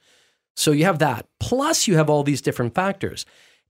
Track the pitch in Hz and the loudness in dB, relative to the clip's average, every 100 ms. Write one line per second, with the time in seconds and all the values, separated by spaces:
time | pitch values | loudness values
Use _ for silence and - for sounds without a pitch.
0 | _ _ _ _ _ - - 147 180 156 | _ _ _ _ _ -2 0 2 2 2
1 | 151 107 - - - 247 302 330 - 160 | 0 -2 -10 -10 -4 -2 0 0 2 2
2 | 151 151 143 131 151 - 120 110 98 - | 4 2 2 -2 -2 -2 -2 -2 -4 -4
3 | 92 - - _ _ _ | -8 -8 -16 _ _ _